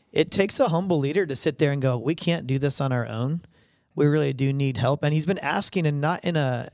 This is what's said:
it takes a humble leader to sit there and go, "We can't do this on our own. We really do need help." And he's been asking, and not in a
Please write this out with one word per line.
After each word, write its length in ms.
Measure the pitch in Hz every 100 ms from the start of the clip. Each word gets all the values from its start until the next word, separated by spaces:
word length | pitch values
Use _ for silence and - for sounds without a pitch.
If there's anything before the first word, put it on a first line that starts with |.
| _
it 180 | - 165
takes 300 | 196 202 -
a 80 | 233
humble 300 | 165 190 160
leader 260 | 139 175
to 100 | 165
sit 240 | 131 160 135
there 140 | 147
and 80 | 143
go, 160 | 131 123
"We 180 | 123
can't 320 | 165 170 170 127
do 120 | 135
this 240 | 139 -
on 100 | 135
our 140 | 123 113
own. 340 | 113 131 165 - _ _ _ _
We 100 | 127 147
really 280 | 151 139
do 180 | 131 135
need 240 | 139 135 117
help." 260 | 120 143
And 120 | 147
he's 100 | 156
been 140 | 156 190
asking, 480 | 139 202 214 185 156
and 160 | 143
not 200 | 151 175
in 140 | 180 160
a 320 | 131 120 -